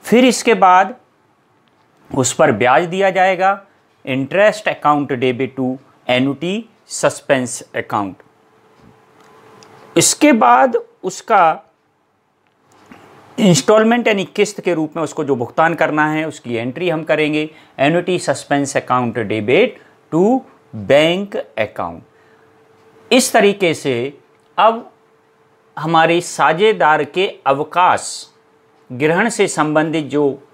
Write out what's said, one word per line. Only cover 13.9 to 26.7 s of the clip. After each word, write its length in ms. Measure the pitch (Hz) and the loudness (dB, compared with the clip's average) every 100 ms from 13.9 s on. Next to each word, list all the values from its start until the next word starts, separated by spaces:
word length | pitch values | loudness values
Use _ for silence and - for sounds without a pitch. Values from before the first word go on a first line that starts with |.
| 240 233 | 2 0
यानी 180 | 202 175 | -2 -4
किस्त 360 | - 202 - | -2 -2 -2
के 120 | - | -4
रूप 200 | 165 156 165 | -2 -4 -6
में 80 | |
उसको 200 | 151 - | -8 -6
जो 120 | 139 131 | -4 -4
भुगतान 380 | 117 - 165 | -4 0 0
करना 380 | 165 156 151 151 | 0 -2 0 -2
है 160 | 156 160 | -2 -6
उसकी 280 | - 120 117 | -10 -8 -6
एंट्री 340 | 120 135 180 | -6 -6 -4
हम 140 | 160 | -4
करेंगे 460 | 156 156 151 151 156 - _ - | -2 -2 0 -2 -6 -10 _ -2
annuity 500 | 139 170 175 180 - | 0 0 -2 -4 -4
suspense 520 | 131 - 143 139 139 | -6 -2 -2 -2 -4
account 360 | - 127 120 113 104 | -2 -2 -2 -4 -4
debit 360 | 107 107 151 233 - _ _ _ 160 | -4 0 2 2 -2 _ _ _ 0
to 240 | 196 254 - _ _ 110 | 2 0 -4 _ _ -14
bank 600 | 98 139 156 180 202 220 | 0 2 2 -2 -6 -10
account। 640 | - - 107 - 90 - _ _ _ _ _ _ _ _ _ _ _ | -10 -8 -8 -6 -10 -12 _ _ _ _ _ _ _ _ _ _ _
इस 220 | 254 - | 0 2
तरीके 400 | 240 202 202 180 | 2 2 2 -2
से 440 | 147 143 120 131 143 _ _ _ - | -2 -2 -4 -4 -10 _ _ _ 0
अब 340 | 214 226 - _ _ _ _ _ _ _ _ - | 2 0 -10 _ _ _ _ _ _ _ _ -10
हमारी 420 | 156 165 165 170 | -2 0 2 0
साझेदार 840 | 170 - 147 165 214 | -4 -2 -2 2 0